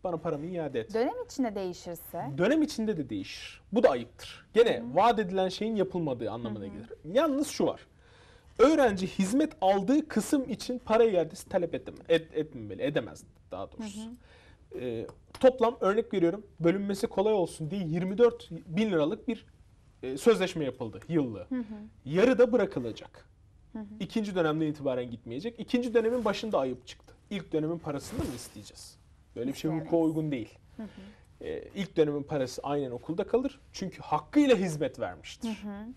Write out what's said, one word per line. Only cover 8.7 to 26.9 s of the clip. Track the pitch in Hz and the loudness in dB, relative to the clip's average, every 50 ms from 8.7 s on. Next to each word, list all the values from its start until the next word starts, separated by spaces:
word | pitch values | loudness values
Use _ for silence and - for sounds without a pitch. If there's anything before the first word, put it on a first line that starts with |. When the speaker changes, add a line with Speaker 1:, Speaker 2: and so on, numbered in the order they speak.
| 320 302 269 226 202 185 190 | 8 6 6 4 4 2 -2
Speaker 1:
hizmet | 175 - - 190 185 220 277 311 302 - - | -4 0 0 0 2 4 2 2 2 0 2
aldığı | 196 190 202 196 190 202 269 311 311 | 4 4 4 4 4 4 2 2 2
kısım | - - 320 302 - - 277 254 - | 0 -2 -2 0 2 0 0 0 -2
için | 220 - - - 247 247 | -6 -6 -4 -6 -6 -6
para | - - 220 233 233 | 0 2 6 6 6
iadesi | 226 196 175 160 160 - - - - | 6 6 2 0 0 -6 -16 -12 -2
talep | - 185 175 160 - | -2 0 0 0 -4
edem-, | 127 - - - - - - | -8 -8 -10 -16 -16 0 2
et-, | 165 165 160 - - | 2 2 2 -2 -4
etmemeli, | 156 151 156 - 120 110 101 95 - | -6 -6 -4 -8 -12 -10 -10 -6 -4
edemez | 123 143 147 151 117 87 76 - - - _ _ _ - | -2 0 0 -2 -4 -4 -14 -16 -20 -20 _ _ _ -12
daha | - 90 98 - | -10 -10 -8 -10
doğrusu. | - - 226 214 202 214 | -10 -12 -12 -12 -10 -12
Speaker 2:
Hı | 220 | -14
hı. | 226 240 247 - - - - - - - _ - _ - - | -14 -16 -18 -20 -20 -20 -20 -20 -20 -20 _ -20 _ -12 -8
Speaker 1:
Ee, | 123 127 113 113 104 - - - - _ - - | -6 -6 -6 -6 -8 -10 -14 -20 -20 _ -6 6
toplam | - 262 254 262 226 233 254 - | 6 6 6 6 2 2 2 2
örnek | 233 190 202 226 226 - - | 2 2 2 2 0 0 0
veriyorum, | 190 165 170 180 208 - - - - | 2 2 2 0 -2 -12 -18 -10 2
bölünmesi | 160 170 180 196 202 202 202 196 - | 2 2 2 2 -2 -4 -2 -2 -2
kolay | 220 - 196 190 214 220 | -2 0 0 2 4 4
olsun | 196 170 160 - - 156 147 | 4 2 0 -4 -8 -8 -6
diye | 180 202 185 | -4 -4 -4
yirmi | 156 160 175 180 185 202 | -2 -2 -2 -2 -2 4
dört | 190 240 233 233 - - - | 6 6 6 4 0 -14 -14
bin | 165 165 - 180 156 190 220 220 | -14 -14 -12 -4 0 0 2 2
liralık | 185 160 143 156 214 - - | 4 2 2 2 0 -4 -4
bir, | - 226 - - - - - - - - _ _ - _ _ - | -4 -4 -4 -8 -20 -20 -20 -20 -20 -20 _ _ -20 _ _ -8
e, | 127 131 | -6 -6
sözleşme | 139 - 233 220 180 185 175 - 165 147 | 4 6 6 6 6 2 -2 0 -2 -4
yapıldı | 131 120 - 123 110 101 - - - | -4 -4 -6 -8 -8 -8 -12 -8 0
yıllığı. | 165 160 139 120 107 95 90 - | 0 0 0 0 -4 -10 -8 -6
Speaker 2:
Hı | 262 | -6
hı. | 254 233 208 220 208 214 220 - - _ | -6 -6 -8 -12 -14 -14 -18 -20 -16 _
Speaker 1:
Yarıda | 127 151 185 226 262 262 202 240 233 | -2 2 4 6 6 8 6 6 6
bırakılacak. | 226 240 196 - - 143 120 113 101 - - - - - - _ - _ - _ _ - - - - | 6 2 2 0 -2 -6 -6 -6 -8 -10 -14 -18 -20 -20 -20 _ -20 _ -20 _ _ -20 -20 -16 -14
Speaker 2:
Hı | 220 | -14
hı. | 214 202 214 214 | -14 -14 -10 -10
Speaker 1:
İkinci | 202 - - 226 208 202 180 | -10 -4 -4 -4 -4 -2 0
dönemden | 185 165 156 151 156 160 | 2 2 2 2 2 0
itibaren | 151 147 151 139 139 127 127 123 123 | -2 -2 -2 -2 -2 -2 -2 -4 -6
gitmeyecek. | 113 117 - 120 117 135 185 233 233 - | -10 -12 -10 -10 -10 -8 -8 -8 -10 -10
İkinci | 214 - - 240 247 247 220 | -4 0 0 0 0 2 2
dönemin | 233 220 226 240 254 220 | 2 2 4 0 0 0
başında | 214 196 - - 220 202 160 | 0 -2 -2 -4 0 0 0
ayıp | 135 131 127 - - | 0 0 -4 -6 -10
çıktı. | - | -20